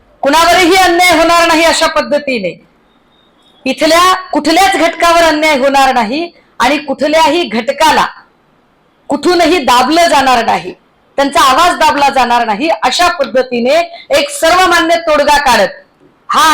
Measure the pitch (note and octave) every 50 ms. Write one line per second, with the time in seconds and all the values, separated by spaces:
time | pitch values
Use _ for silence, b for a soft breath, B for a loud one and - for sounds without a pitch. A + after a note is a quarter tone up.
0 | _ _ _ _ - C4+ D4 D#4+ E4 E4+ F4+ F#4 F#4 D#4+ F#4+ F#4+ F#4 F4+ E4+ E4+
1 | F4+ F4+ E4 D#4 E4 E4 E4+ E4+ E4+ E4 E4 D#4 E4 D#4+ C#4+ - E4 D#4 - D4+
2 | C4 A3+ C#4+ C#4+ C#4+ C#4 B3+ A3+ F#3 E3+ D#3 - - _ _ _ _ _ _ _
3 | _ _ _ _ _ _ _ _ _ _ _ _ - C4 C4 - D4+ D#4 D#4+ E4+
4 | F4+ F#4 F#4+ F#4+ - - - - D4+ D#4 D#4+ F4 G4 F#4+ F#4+ D4 D#4+ E4+ E4+ -
5 | E4+ E4+ E4+ E4+ E4+ D#4+ D4+ D4+ D#4 D#4 D4+ B3+ B3+ C#4 C4+ C#4 C4+ C4 B3+ B3
6 | G3+ G3+ C4 D#4 E4+ E4+ - b b b b b A#3 C4 D4 D4 D4 C4+ C4+ -
7 | C4+ D4+ D4+ D#4+ E4 D4 D4 F4 E4+ A3+ G3 A#3 A3 C4+ C4+ - D#4+ D#4 C#4+ G#3+
8 | F3 - - - - _ _ _ _ _ _ _ _ _ _ _ _ _ _ _
9 | _ - C#4+ C#4+ - F4 F4+ F4 F4 D4 F4+ F4+ C4 G#3+ A#3+ B3 B3+ B3 D#4+ E4+
10 | E4+ E4+ D#4 C#4+ C4 C4 B3+ A#3 A3 A3 G3+ F3+ E3 F#3 - - _ _ _ _
11 | _ _ _ - C#4 C#4 C#4+ E4+ C4+ C4+ C4 C4+ E4+ F4+ F4 - D#4 D4+ D4 C#4+
12 | C#4 C4+ C4 C4+ A#3+ A#3 A#3+ A#3+ A#3 A3+ G#3+ G3 C#4+ E4 D#4+ E4 - - - -
13 | F4 F4 F4 E4+ C#4 A3 G#3 C4 B3+ - B3 A#3+ A#3 B3+ D4 E4+ E4+ E4+ B B
14 | B B B D#4+ C#4+ - - - - D#4+ F4 F#4 F#4+ F4+ F4 E4+ E4 E4 E4+ E4
15 | E4+ E4 D4+ D4 C#4+ D4 D4 C#4+ C#4 C4 A#3+ G#3+ G3 F3+ - - - _ _ _
16 | _ _ _ _ _ - - B3+ D4+ D#4+